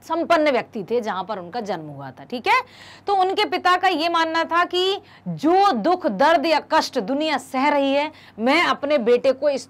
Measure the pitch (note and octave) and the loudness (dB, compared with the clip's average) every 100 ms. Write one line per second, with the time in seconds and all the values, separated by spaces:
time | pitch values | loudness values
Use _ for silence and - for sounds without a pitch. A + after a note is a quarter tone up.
0 | - E4 D4+ E4 D4+ A#3+ - A3+ F3+ A#3 | -6 -4 2 2 2 0 -2 -8 -4 -4
1 | G#3+ F#3 F#3 G3+ F3 A#3+ G#3 F3 D3+ C#3 | -2 -6 -6 -8 -8 -8 -6 -8 -8 -14
2 | C3+ B2 C#3+ A#3+ D4 A#4+ A#4+ - - - | -16 -16 -12 -6 0 0 -2 -10 -20 -12
3 | - G4+ F#4 G4 D#4+ F4+ F4+ F4+ F#4+ E4 | -2 0 2 0 -2 0 0 2 2 0
4 | E4+ E4+ D#4+ E4 D#4+ E4 F4 F4+ F#4+ G4 | 0 0 0 -2 0 0 0 0 0 -2
5 | - - F#3 D#3+ D4 F#4 G4+ A#3+ C#4 F4+ | -8 -14 -10 -2 2 4 4 2 0 0
6 | D#4+ F#3+ C#4+ E4 E4 D4+ - D#4 - C4 | 0 2 4 4 2 0 0 0 0 -4
7 | F#3+ C4+ D#4 C4+ - C4 C#4+ D4 C#4 C#4 | -4 -2 -2 -4 -4 -2 0 2 2 0
8 | D4+ - - - A#3 D#4 D#4 B3+ C#4+ D4 | -2 -6 -18 -4 0 2 0 -2 -2 0
9 | A3 A#3+ C4+ C4 D4 C4+ - | 2 2 2 0 0 -2 -4